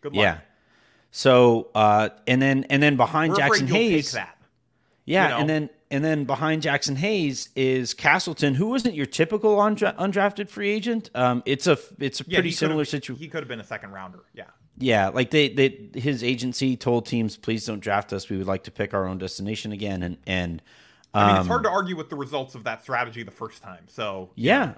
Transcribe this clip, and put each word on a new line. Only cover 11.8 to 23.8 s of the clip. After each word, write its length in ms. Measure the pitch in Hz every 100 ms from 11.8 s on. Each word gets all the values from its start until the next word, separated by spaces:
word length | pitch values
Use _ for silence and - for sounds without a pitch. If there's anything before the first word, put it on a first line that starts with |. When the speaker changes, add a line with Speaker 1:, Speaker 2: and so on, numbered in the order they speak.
| - -
Speaker 2:
it's 220 | 139 -
a 40 | 139
Speaker 1:
Yeah, 100 | 175
Speaker 2:
pretty 140 | 175
Speaker 1:
he 40 |
could've, 40 | -
Speaker 2:
similar 260 | 156 156
situ- 300 | 147 147 -
Speaker 1:
he 140 | 127 156
could've 200 | 165 135
been 120 | 117
a 40 |
second 280 | 101 107 101
rounder. 320 | 95 95 90 _
Yeah. 100 | - 92 _ _ -
Speaker 2:
Yeah, 280 | 127 110 98
like, 220 | 117 127
they, 180 | 151 139
they, 400 | 123 135 - 104
his 280 | - 127 131
agency 540 | 120 127 127 120 135 123
told 300 | - 120 117
teams, 320 | 120 110 -
"Please 260 | - 113
don't 160 | 113 107
draft 320 | 95 101 -
us. 160 | 98 -
We 80 | 98
would 100 | 95
like 180 | 95
to 60 | -
pick 220 | - 104
our 140 | 101 95
own 100 | 92
destination 560 | 92 - 98 110 110
again." 300 | 104 104 95
And, 160 | 87 87 -
and, 360 | 92 87 80 _ _ _ _ _
Speaker 1:
I 120 | 107 104
mean, 100 | 98
it's 40 |
Speaker 2:
um, 80 | 90
Speaker 1:
hard 140 | -
to 60 | 104
argue 260 | 185 185 175
with 140 | 147
the 60 | 147
results 380 | 139 147 131
of 100 | 127
that 180 | 110 110
strategy 400 | - 123 120 113
the 80 | 113
first 320 | - 113 -
time. 240 | 98 90